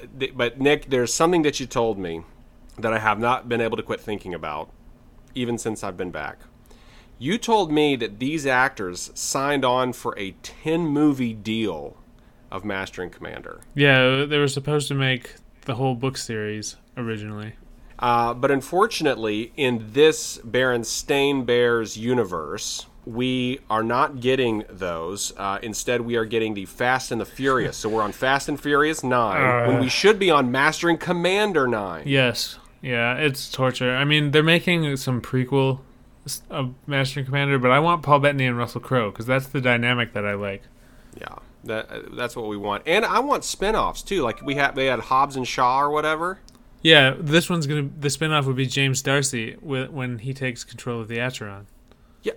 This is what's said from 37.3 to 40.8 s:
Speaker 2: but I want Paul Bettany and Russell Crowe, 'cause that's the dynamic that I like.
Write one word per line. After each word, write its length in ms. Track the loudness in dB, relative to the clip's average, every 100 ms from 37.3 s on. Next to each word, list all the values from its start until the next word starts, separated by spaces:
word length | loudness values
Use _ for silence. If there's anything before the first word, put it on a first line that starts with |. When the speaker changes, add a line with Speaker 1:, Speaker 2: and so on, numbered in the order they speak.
| 0 2 4
Speaker 2:
but 120 | 6
I 80 | 6
want 240 | 4 2
Paul 160 | 4 6
Bettany 280 | 6 4 0
and 120 | 0
Russell 220 | -4 -6
Crowe, 320 | 0 0 0
'cause 140 | -2 0
that's 200 | 0 0
the 140 | 0
dynamic 540 | 2 4 2 0 0
that 100 | -2
I 80 | -2
like. 300 | -2 -4 -6 -12 -20